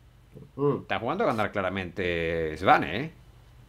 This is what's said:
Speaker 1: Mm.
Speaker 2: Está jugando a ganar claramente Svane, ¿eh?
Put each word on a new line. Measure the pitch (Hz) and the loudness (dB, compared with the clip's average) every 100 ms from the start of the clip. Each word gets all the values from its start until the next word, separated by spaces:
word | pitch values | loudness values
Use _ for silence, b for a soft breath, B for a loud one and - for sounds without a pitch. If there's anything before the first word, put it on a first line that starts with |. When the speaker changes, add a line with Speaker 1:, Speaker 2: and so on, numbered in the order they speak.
| - - - - - - | -20 -20 -20 -20 -14 -2
Speaker 1:
Mm. | 143 113 | 0 0
Speaker 2:
Está | - 98 | -2 -4
jugando | 113 175 | -2 0
a | 196 | 0
ganar | 117 101 | 2 0
claramente | 104 92 98 90 85 90 85 82 82 80 76 | 0 -2 -2 -4 -2 0 0 0 0 -2 0
Svane, | 98 151 - 92 | 4 4 4 -4
¿eh? | 160 - - - - - | -6 -10 -20 -20 -20 -20